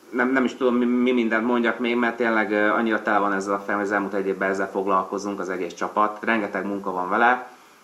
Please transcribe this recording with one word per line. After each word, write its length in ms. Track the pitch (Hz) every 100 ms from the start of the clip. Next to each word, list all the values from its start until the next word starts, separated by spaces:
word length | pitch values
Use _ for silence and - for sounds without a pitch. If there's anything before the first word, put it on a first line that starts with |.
| -
Nem, 220 | 123 123
nem 120 | 135
is 120 | 120 -
tudom, 200 | 127 120
mi, 100 | 120
mi 260 | 123 123
mindent 340 | 123 113 113 120
mondjak 340 | 120 117 113
még, 160 | 120 120
mert 200 | 120 117
tényleg, 360 | 117 110 104
ö, 180 | 104 104
annyira 320 | 98 113 107
tele 160 | 110 104
van 160 | 101
ezzel 200 | 98 101
a 60 | 98
fejem, 200 | 104 101
hogy 80 | 101
az 60 |
elmúlt 200 | 104 98
egy 140 | 101 95
évben 220 | 92 95
ezzel 220 | 98 98
foglalkozunk, 680 | 101 95 95 110 98 101 98
az 100 | 90
egész 240 | 90 85
csapat. 440 | - 90 104 104 -
Rengeteg 420 | 107 113 101 98 98
munka 260 | 101 98
van 180 | 92 90
vele, 400 | 107 120 127 - - - -